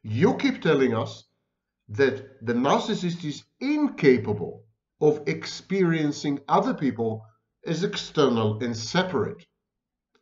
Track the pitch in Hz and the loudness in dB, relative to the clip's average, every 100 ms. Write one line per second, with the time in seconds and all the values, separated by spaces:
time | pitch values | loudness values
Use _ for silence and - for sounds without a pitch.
0 | 110 110 196 262 277 - 170 143 127 113 | -6 2 2 2 -2 0 2 4 2 0
1 | - - _ _ _ _ _ _ - 107 | -4 -10 _ _ _ _ _ _ -12 2
2 | 135 - - - 113 120 139 214 233 185 | 2 2 -12 -10 -2 0 2 2 0 -2
3 | 175 170 156 135 _ _ 269 302 285 - | -2 -4 -8 -10 _ _ -4 0 -2 4
4 | 147 120 107 104 - - _ _ _ _ | 6 6 2 -6 -8 -12 _ _ _ _
5 | 151 147 - 160 - - - 196 175 160 | 2 2 -4 -6 -8 -14 -4 0 2 2
6 | 151 143 151 139 - 175 240 - 139 113 | 0 -2 -4 -4 0 0 2 -2 -4 -2
7 | 113 110 - _ _ _ - 160 202 - | -4 -4 -12 _ _ _ -6 -4 -4 -6
8 | - 160 135 113 110 107 123 110 - 175 | -4 2 4 4 0 -2 -4 -6 -2 -2
9 | 180 135 95 - _ _ _ _ _ _ | 0 -2 -4 -8 _ _ _ _ _ _
10 | _ _ | _ _